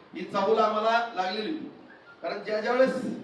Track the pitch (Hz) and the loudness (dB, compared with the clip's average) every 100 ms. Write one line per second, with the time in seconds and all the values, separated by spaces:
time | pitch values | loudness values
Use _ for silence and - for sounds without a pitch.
0 | - - 185 202 196 220 214 214 220 226 | -16 -12 -4 0 2 4 4 2 2 2
1 | - 175 185 214 208 - 131 - - - | 0 -2 -2 -2 -4 -6 -8 -14 -20 -20
2 | - - 170 202 208 214 233 247 262 - | -20 -10 -8 -6 -4 -2 0 4 4 2
3 | - - | -6 -8